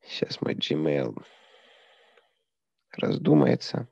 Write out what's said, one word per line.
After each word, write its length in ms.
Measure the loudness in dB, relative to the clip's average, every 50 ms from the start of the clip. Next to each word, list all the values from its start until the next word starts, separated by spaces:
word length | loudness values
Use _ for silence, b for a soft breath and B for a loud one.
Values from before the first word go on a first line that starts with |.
| _
Сейчас 340 | -12 -6 -6 -6 -6 -4 -6
мой 140 | -4 -4 -2
Gmail 640 | -4 -2 -2 -2 0 0 0 0 0 -2 -4 -6 -10 b b b b b b b b b b b b b b b b b b b b b b b b b _ _ _ _ _ _ _ _ _ -8
раздумается. 960 | -4 -2 -2 -2 0 2 4 6 6 6 6 4 2 0 -6 -6 -6 -6 -6